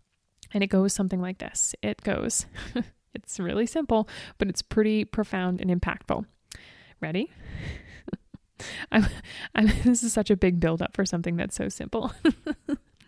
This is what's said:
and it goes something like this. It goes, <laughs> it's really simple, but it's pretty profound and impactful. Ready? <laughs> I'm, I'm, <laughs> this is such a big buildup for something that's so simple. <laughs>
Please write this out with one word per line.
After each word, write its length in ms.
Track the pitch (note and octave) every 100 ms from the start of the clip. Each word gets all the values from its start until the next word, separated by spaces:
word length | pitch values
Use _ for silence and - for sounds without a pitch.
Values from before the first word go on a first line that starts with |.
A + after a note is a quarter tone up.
| _ _ _ _ -
and 100 | G3+
it 40 | G3
goes 260 | F#3+ G3
something 280 | - F#3+ F#3
like 180 | F3+ F#3
this. 360 | - - - -
It 200 | G#3+ -
goes, 440 | - - - - - - - A#3+
<laughs> 380 | - _ _
it's 260 | - - -
really 260 | F3 G3+ A#3
simple, 420 | D#4+ D4 A3 G#3+ - - -
but 100 | G3
it's 140 | -
pretty 440 | - - G#3+ G#3+ G#3
profound 560 | - G#3 F#3+ F3+ F3+
and 80 | F#3
impactful. 560 | F3+ - - - - G#3+ _ - - - - - -
Ready? 320 | D#3 F3 D4 - - - - - - - - - _ - _ - -
<laughs> 260 | - -
I'm, 160 | A3 G#3 - - - - -
I'm, 120 | G#3+
<laughs> 160 | -
this 200 | B3 A#3+
is 100 | A#3
such 160 | A3+ G3+
a 80 | G3
big 220 | F#3 F3
buildup 360 | E3 E3 - -
for 100 | F#3+
something 300 | E3+ E3+ E3+
that's 200 | G3 -
so 140 | -
simple. 440 | - - A3+ C4 -
<laughs> 60 | E4 - - - - C#4+ _ _